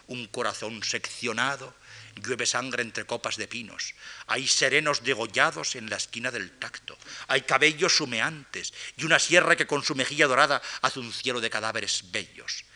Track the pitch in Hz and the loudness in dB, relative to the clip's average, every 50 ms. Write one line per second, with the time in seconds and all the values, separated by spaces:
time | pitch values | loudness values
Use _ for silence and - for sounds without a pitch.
0 | - - 123 123 117 98 - 123 117 107 98 - 110 110 113 107 98 - - 113 | -14 -12 -10 -10 -10 -8 -4 -4 -2 -2 -4 -4 -8 -8 -8 -6 -4 -4 -4 -4
1 | - - - - 120 117 107 113 127 135 139 127 131 135 - - - - - - | -6 -8 -8 -6 -4 -2 0 0 0 0 -2 -4 -8 -14 -16 -18 -20 -20 -20 -20
2 | - - - 101 104 117 127 117 120 - - 123 127 131 120 120 117 110 - 117 | -18 -18 -16 -10 -6 -4 -2 0 0 0 0 0 -2 -2 -4 -4 -4 -4 -6 -8
3 | 104 - 120 117 - 117 - 110 101 - - 120 117 - - - - - - - | -6 -6 -6 -4 -4 -4 -4 -6 -6 -6 -8 -10 -12 -10 -10 -10 -10 -10 -10 -14
4 | - - - - - - 110 127 135 - - - 151 135 131 151 156 151 143 - | -16 -16 -16 -10 -6 -2 -2 0 2 2 2 4 4 4 4 4 4 2 0 0
5 | 120 131 131 107 113 107 101 123 143 160 156 160 147 - - 127 110 107 104 95 | 2 0 0 0 -2 -2 2 4 4 4 2 0 -4 -6 -6 -6 -6 -6 -4 -4
6 | - - - 117 120 127 120 110 95 87 - - - - - - - - - - | -6 -6 -6 -6 -6 -4 -4 -4 -6 -8 -8 -10 -10 -10 -10 -12 -14 -16 -18 -18
7 | - - - - - - 131 135 135 - 135 131 147 156 156 147 175 165 - - | -16 -16 -14 -8 -2 0 0 2 2 2 4 6 6 4 4 4 2 4 4 2
8 | 156 127 120 110 120 156 160 151 135 - - 92 - - - - - - - - | 2 0 0 0 -2 -2 -4 -6 -12 -12 -10 -10 -8 -8 -10 -10 -12 -12 -8 -4
9 | 147 160 160 139 - - 160 175 156 165 170 165 151 - 151 139 - - 151 135 | 2 4 4 4 6 6 6 6 8 8 6 4 4 2 0 0 0 0 0 0
10 | 127 131 147 147 156 139 127 131 151 143 143 123 - - - - - 127 - 135 | -2 0 2 4 4 6 6 6 6 6 4 2 -2 -6 -4 -2 -2 -2 -2 -4
11 | 120 113 - - - 127 123 120 110 110 - 110 107 110 110 113 104 95 - - | -8 -8 -8 -4 -2 -2 0 0 0 -2 -2 -2 -2 -2 -2 -2 -2 -2 -2 -4
12 | - 90 95 107 87 - - - - - - - - - - | -4 -4 -4 -4 -4 -6 -12 -14 -10 -10 -10 -10 -12 -16 -20